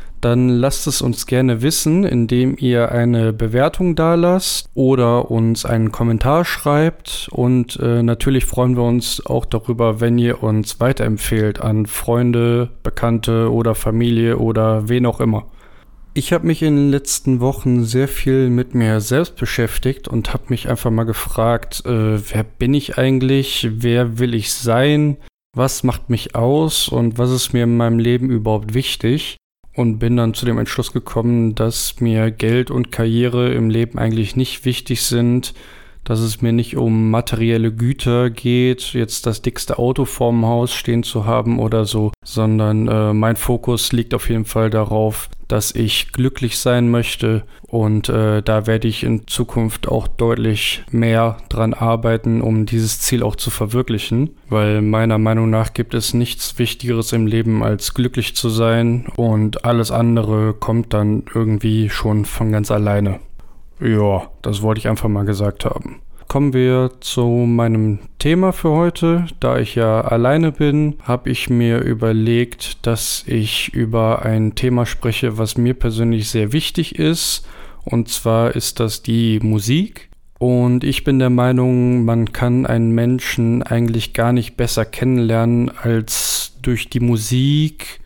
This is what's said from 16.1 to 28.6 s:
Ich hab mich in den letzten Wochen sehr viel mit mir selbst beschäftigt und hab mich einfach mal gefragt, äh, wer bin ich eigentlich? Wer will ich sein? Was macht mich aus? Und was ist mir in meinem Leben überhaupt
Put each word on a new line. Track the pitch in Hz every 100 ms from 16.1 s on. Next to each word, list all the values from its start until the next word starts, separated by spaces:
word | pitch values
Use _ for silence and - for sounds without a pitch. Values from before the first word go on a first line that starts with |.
| -
Ich | -
hab | 175
mich | 165 160
in | 156 147
den | 143
letzten | 139 139 - - 127
Wochen | 127 135 131 123
sehr | 113 123 135
viel | - - 131 131
mit | 120 123
mir | 127 110 110
selbst | 104 131 170 -
beschäftigt | 131 - 117 - 131 135 -
und | 113 -
hab | - -
mich | 117 -
einfach | 123 123
mal | 113
gefragt, | 113 110 - - 113 117 - - -
äh, | 117 110 107 101
wer | 104
bin | 107 - 123
ich | 143 143 -
eigentlich? | 131 131 131 139 135 - 120 110
Wer | 120 120 120 113
will | 123
ich | 117 107
sein? | - 123 117 139 151 151 139 - _ _ 123
Was | 131 -
macht | 127 - -
mich | 117 -
aus? | - 117 147 160 - -
Und | 123 117 113
was | 123
ist | 127 -
mir | 123 117
in | 117
meinem | 117 117
Leben | 113 123 131
überhaupt | 120 107 107